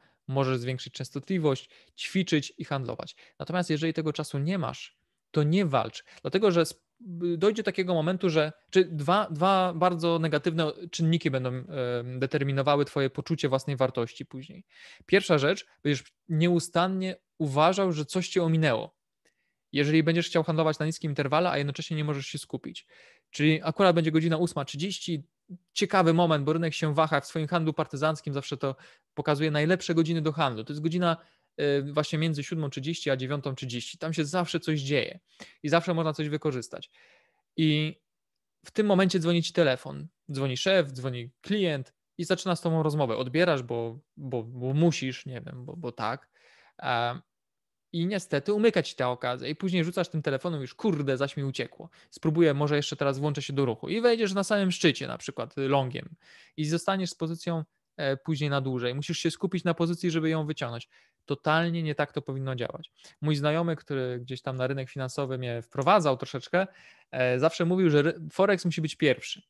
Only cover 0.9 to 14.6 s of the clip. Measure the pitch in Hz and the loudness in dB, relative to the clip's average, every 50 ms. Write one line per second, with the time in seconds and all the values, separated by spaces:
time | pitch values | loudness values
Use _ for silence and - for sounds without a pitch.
0.9 | - - 131 - - 143 139 - 190 180 156 147 135 - - - - - _ _ | -12 -12 -12 -10 -10 -10 -6 -4 -2 0 2 2 0 0 -4 -16 -20 -20 _ _
1.9 | _ - - - - 190 185 - 165 147 139 - - - 151 - 143 135 127 117 | _ -12 -10 -4 -2 -2 0 2 2 0 0 -2 -10 -10 -8 -6 -4 -6 -4 -6
2.9 | 113 - - - - _ - - _ - 147 - 165 180 175 - 156 143 160 165 | -8 -10 -10 -14 -16 _ -20 -20 _ -12 -8 -4 -2 -2 0 0 0 0 0 0
3.9 | 156 165 156 156 147 - 151 - - 139 139 165 196 190 139 123 131 - - - | -2 0 -2 -2 -2 -4 -6 -4 -4 -2 -2 0 -2 -2 -2 -4 -6 -8 -14 -18
4.9 | _ _ _ _ _ _ _ _ - 156 147 147 165 196 196 151 135 120 110 113 | _ _ _ _ _ _ _ _ 0 0 2 4 4 4 2 4 2 2 0 0
5.9 | - - - _ - - - - - 196 220 202 170 170 160 - - _ _ _ | -6 -12 -20 _ -20 -10 -8 -2 0 4 4 4 4 4 2 2 -2 _ _ _
6.9 | _ _ 233 185 175 170 175 175 170 160 185 214 214 220 202 202 180 - 185 180 | _ _ -16 -12 -10 -4 -2 -2 -2 2 2 2 2 2 -2 -2 0 -2 0 0
7.9 | 180 160 151 170 190 180 - 180 156 160 151 156 - _ _ _ - 185 185 165 | 2 2 2 0 0 0 0 2 2 2 2 2 -2 _ _ _ 4 4 4 4
8.9 | 165 147 143 156 185 208 208 - 165 143 175 190 196 185 185 180 170 160 180 180 | 2 -4 2 2 2 2 2 0 -2 2 4 4 6 4 4 2 2 2 2 2
9.9 | 180 160 165 170 170 165 160 156 151 147 - 180 160 165 160 151 - - 180 165 | 2 2 2 2 2 2 2 2 0 2 0 0 0 0 0 0 -2 -6 -12 -10
10.9 | - - 165 160 165 165 - 156 131 131 127 127 127 127 127 - 156 135 123 123 | -4 0 2 4 4 4 2 0 0 0 -2 -2 -4 -6 -8 -8 -6 -4 -4 -2
11.9 | 123 120 120 127 127 127 143 143 - 147 139 139 135 135 131 147 143 143 143 - | -2 -4 -4 -6 -4 -4 -4 0 0 0 0 0 0 0 2 2 4 2 2 0
12.9 | - 147 135 131 - - - - 165 - - 135 131 131 - - 139 123 131 120 | 0 0 0 0 -2 -4 -4 -2 -2 0 0 2 0 0 0 -2 0 0 0 0
13.9 | - 123 117 113 - - 135 - - 131 131 - - - | 2 -2 -4 -4 -6 -14 -16 -14 -14 -16 -16 -16 -18 -20